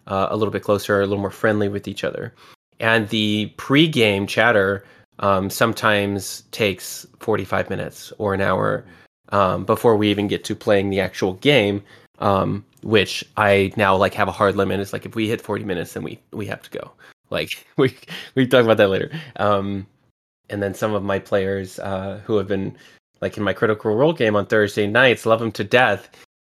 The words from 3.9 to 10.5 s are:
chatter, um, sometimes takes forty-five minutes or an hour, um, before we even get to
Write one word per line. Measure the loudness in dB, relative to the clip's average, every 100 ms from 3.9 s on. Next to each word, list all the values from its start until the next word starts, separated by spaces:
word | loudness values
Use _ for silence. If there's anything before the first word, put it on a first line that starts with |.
| 4 2 2 -2
chatter, | 2 4 4 2 -2 -8 -20 _ -4
um, | 0 0 0
sometimes | 0 0 2 2 2 0 -2 -6 -14 -14
takes | -2 -2 -2 -10 -14 -18 _
forty-five | -2 -2 -2 -4 -4
minutes | -6 -8 -12 -18 -6
or | -2
an | 0
hour, | 0 0 -2 -4 -8 -20 _ _ -4
um, | 0 2 0
before | -2 2 4 4
we | 2
even | 2 0
get | -4
to | -6